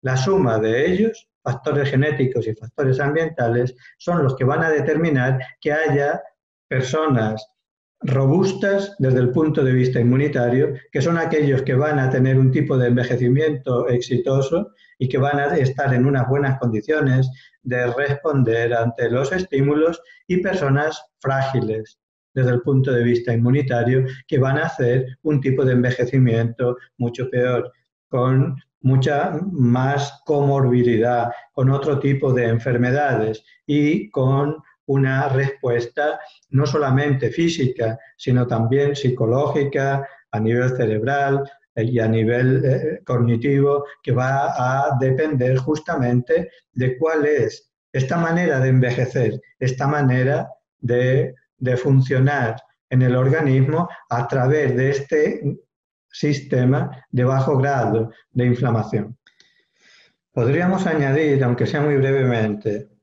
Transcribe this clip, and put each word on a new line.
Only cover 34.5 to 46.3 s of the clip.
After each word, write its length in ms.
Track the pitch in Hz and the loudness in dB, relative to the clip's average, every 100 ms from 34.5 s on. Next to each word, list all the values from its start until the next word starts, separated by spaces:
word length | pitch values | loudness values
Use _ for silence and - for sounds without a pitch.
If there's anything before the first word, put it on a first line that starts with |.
| 156 _ _ - | -6 _ _ -4
una 420 | 139 135 135 143 | 0 2 0 0
respuesta 920 | 131 135 - 127 120 120 - 147 151 - _ _ | 0 -2 -4 -2 -2 -4 -4 -4 -4 -12 _ _
no 160 | 131 143 | 0 0
solamente 640 | 151 139 131 147 135 120 | 0 0 0 2 0 -2
física, 680 | - 170 165 127 - 113 110 - _ | 0 -2 0 -4 -2 -4 -4 -14 _
sino 280 | - 123 123 | 0 0 2
también 500 | 113 113 135 143 143 | 0 0 2 0 0
psicológica, 1120 | 127 123 113 127 143 160 139 139 135 139 135 - _ | -2 0 0 0 0 0 -2 -2 -2 -2 -4 -14 _
a 80 | 113 | -4
nivel 360 | 110 120 127 127 | 0 0 0 0
cerebral, 760 | 117 107 117 139 139 139 139 - _ | -2 0 -2 0 0 -2 -4 -12 _
eh, 100 | - | -4
y 160 | 113 123 | -2 0
a 80 | 110 | 2
nivel, 580 | 110 110 120 127 131 131 | 2 2 2 2 2 2
eh, 360 | 131 156 185 - | 0 -2 -6 -4
cognitivo, 800 | 123 117 117 143 139 139 143 143 - | 0 2 2 2 2 2 2 -4 -12
que 80 | - | -2
va 420 | 127 131 135 151 - | 0 0 0 -2 -2
a 420 | 127 135 139 127 | -2 0 0 0
depender 580 | 131 131 156 139 127 131 | 0 0 0 0 0 0
justamente 920 | 135 151 - 160 120 123 123 | 0 -4 -2 -2 0 0 2